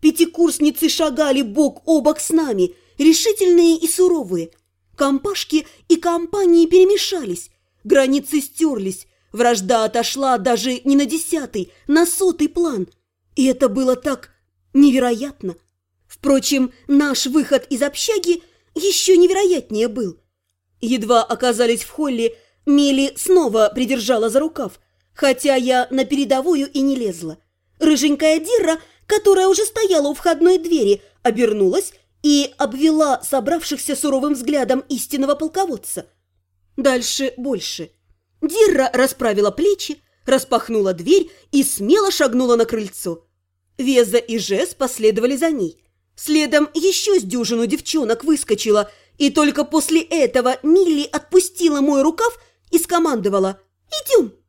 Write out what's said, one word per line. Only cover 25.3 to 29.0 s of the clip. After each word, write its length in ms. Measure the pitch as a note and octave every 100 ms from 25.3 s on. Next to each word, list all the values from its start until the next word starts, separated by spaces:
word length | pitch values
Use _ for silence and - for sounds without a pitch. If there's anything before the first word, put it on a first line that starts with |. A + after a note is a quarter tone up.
| B3+ D4 C4
я 320 | B3+ B3+ B3
на 140 | C4
передовую 680 | C4 C#4 C4+ C4+ C#4+ D#4+ C#4
и 100 | C#4
не 140 | C4+
лезла. 440 | C4+ A3+ E3+ E3 D#3 _ _ _ _
Рыженькая 580 | D#4+ D4 D4 C#4+ D#4 D#4
Дирра, 400 | D#4+ A#4 F4+ D#4+ - _